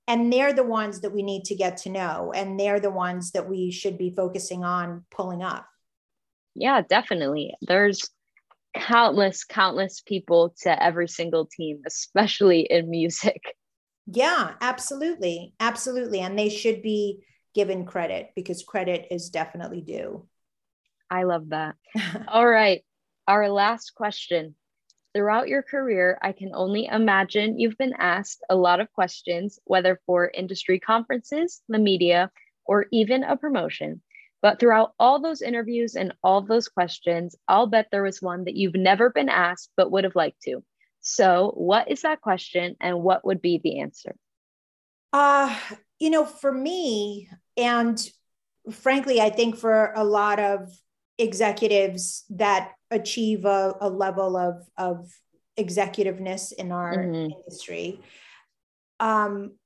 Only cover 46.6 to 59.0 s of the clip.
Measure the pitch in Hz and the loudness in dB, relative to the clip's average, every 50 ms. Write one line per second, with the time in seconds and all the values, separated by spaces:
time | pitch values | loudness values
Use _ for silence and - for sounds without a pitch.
46.6 | 269 320 359 370 330 262 220 208 415 208 - 202 - - - - _ _ _ 240 | -4 -4 -4 -2 -2 -2 -2 -2 -4 -4 -6 -10 -14 -18 -20 -20 _ _ _ -2
47.6 | 240 240 240 233 233 233 226 220 - - - _ _ _ _ _ _ _ _ _ | 0 2 2 2 2 0 0 -2 -6 -10 -12 _ _ _ _ _ _ _ _ _
48.6 | _ 220 220 - - 262 269 277 262 269 254 226 214 214 214 220 240 233 220 - | _ -18 -18 -2 0 2 2 2 2 2 4 4 4 4 4 2 0 0 0 -2
49.6 | 226 226 220 220 214 214 214 220 214 208 208 208 208 208 208 208 208 202 202 196 | 0 2 4 4 4 2 2 0 0 2 2 2 2 2 2 2 2 0 0 -2
50.6 | 190 - - _ _ _ _ _ _ _ _ - 226 214 185 190 226 208 208 - | -4 -10 -18 _ _ _ _ _ _ _ _ -2 -2 -2 0 0 0 0 2 0
51.6 | 233 208 208 196 196 190 185 180 - - - - - _ 202 175 214 202 196 185 | 0 2 4 4 2 2 -2 -6 -8 -8 -10 -12 -14 _ -4 0 2 2 2 2
52.6 | - - - _ _ _ 233 214 226 - - 240 220 214 214 190 180 202 196 196 | 0 -4 -12 _ _ _ -4 -4 -4 -4 -4 -2 -2 0 -2 0 2 2 2 2
53.6 | 190 190 190 - 208 196 185 190 196 190 180 190 190 185 185 180 180 180 175 175 | 2 0 -2 -2 -4 -4 -2 -2 -2 -2 -2 -2 -2 -2 0 0 -2 -2 -4 -6
54.6 | - _ _ - 185 180 175 170 175 - - _ _ _ _ _ _ _ _ - | -12 _ _ -6 -4 -4 -4 -6 -10 -16 -20 _ _ _ _ _ _ _ _ -6
55.6 | 202 175 175 202 196 190 190 214 196 190 185 185 190 185 185 190 - - - - | -6 -4 -2 -2 -2 -2 -2 -2 -2 -2 -2 -4 -6 -8 -6 -8 -8 -10 -10 -10
56.6 | 190 180 175 180 175 170 175 196 185 175 165 165 160 156 147 - - 175 - - | -8 -6 -6 -6 -4 -4 -4 -4 -4 -4 -4 -4 -4 -6 -8 -12 -16 -20 -18 -18
57.6 | - - - 85 87 175 202 - - _ - - - - - - _ _ _ _ | -14 -12 -10 -8 -8 -8 -10 -12 -18 _ -20 -20 -20 -20 -20 -20 _ _ _ _
58.6 | _ _ _ _ _ _ _ _ | _ _ _ _ _ _ _ _